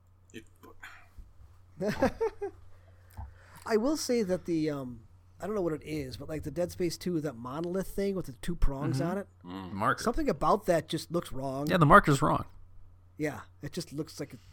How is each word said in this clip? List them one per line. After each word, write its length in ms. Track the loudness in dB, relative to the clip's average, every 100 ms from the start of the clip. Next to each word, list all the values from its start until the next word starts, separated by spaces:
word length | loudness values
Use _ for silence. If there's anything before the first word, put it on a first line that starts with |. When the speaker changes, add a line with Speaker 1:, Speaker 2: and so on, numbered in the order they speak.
| -20 -20 -20
Speaker 1:
It 120 | -20 -20 -20 -20 -20 -18 -20 -20 -18 -18 -20 -20 -20 -18 -6
Speaker 2:
<laughs> 320 | -4 0 0 0 -4 -4 -10 -10 -18 -20 -20 -20 -20 -16 -16 -16 -20 -12 0
I 100 | 2
will 200 | 2 0
say 260 | 2 2
that 220 | 2 0
the, 260 | 0 0 0
um, 300 | -2 -6 -12 -16 -20 -20 -10
I 60 | -6
don't 80 |
know 80 | -2
what 100 | -2
it 100 | -2
is, 320 | -6 -6 -6 -10
but, 120 | -8
like, 160 | -8
the 60 | -6
Dead 200 | -4 -4
Space 260 | 0 -2 -2
two, 240 | -2 -2
that 160 | -2 -6
monolith 520 | -8 -6 -4 -4 -4
thing 260 | -2 -2
with 120 | -2 -6
the 60 |
two 200 | -6 -4
prongs 460 | 4 4 4 -2 0
Speaker 3:
Mm-hmm. 100 | 0
Speaker 2:
on 80 | -2
it, 80 | -6 -16
Speaker 1:
Mm. 280 | -12 -10 -6
Speaker 3:
Marker. 300 | 0 0 2
Speaker 2:
something 260 | 0 0 0
about 380 | 2 2 2 4
that 220 | 2 2
just 220 | -6 -2
looks 220 | -4 -4
wrong. 340 | -6 -4 -4 2
Speaker 3:
Yeah, 80 | 6
the 80 | 10
marker's 360 | 10 10 4
wrong. 220 | 4 0 -2 -12 -18 -18 -18 -20 -16 -6
Speaker 2:
Yeah, 220 | -6 -6 -14 -14
it 100 | -10
just 200 | -8 -8
looks 280 | -8 -8 -8
like, 140 | -12 -14 -18